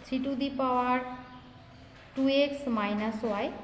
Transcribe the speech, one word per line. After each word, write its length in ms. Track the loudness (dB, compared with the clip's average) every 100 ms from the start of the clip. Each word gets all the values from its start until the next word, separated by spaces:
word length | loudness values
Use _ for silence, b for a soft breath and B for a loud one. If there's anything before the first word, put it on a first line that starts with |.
three 180 | -4 -4 -2
to 60 | -2
the 80 | -2 0
power 360 | 0 2 2 2 0 -10 -14 -18 -18 -20 -20 -20 -20 -20 -10
two 140 | 0 4 6 4
x 40 | 2 -2 0
minus 380 | 0 0 0 -2 -2 0
y 40 | -2 -6